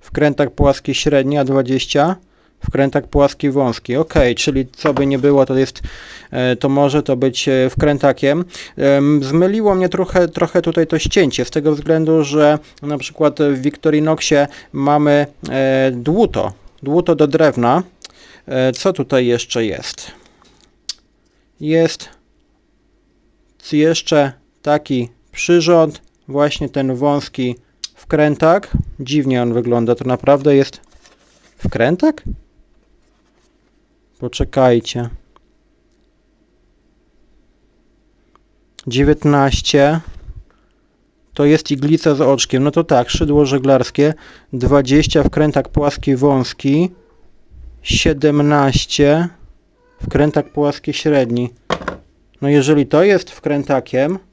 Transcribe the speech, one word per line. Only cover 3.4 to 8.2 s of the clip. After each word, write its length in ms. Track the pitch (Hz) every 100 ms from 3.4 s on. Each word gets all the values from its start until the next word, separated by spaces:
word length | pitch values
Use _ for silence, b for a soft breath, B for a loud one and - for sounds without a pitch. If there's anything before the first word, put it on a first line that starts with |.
| 147
wąski. 460 | 135 131 113 - 123
Okej, 380 | 160 165 127
czyli 320 | 117 - 135 131
co 220 | - 156
by 120 | 139 139
nie 120 | 139
było, 280 | 139 143 131
to 120 | 131
jest, 240 | 131 - B B B B B
e, 260 | 127 127 123
to 120 | 139
może 340 | 139 143 147
to 140 | 143 127
być, 320 | 131 120 -
e, 220 | 131 131
wkrętakiem. 760 | - 147 143 143 127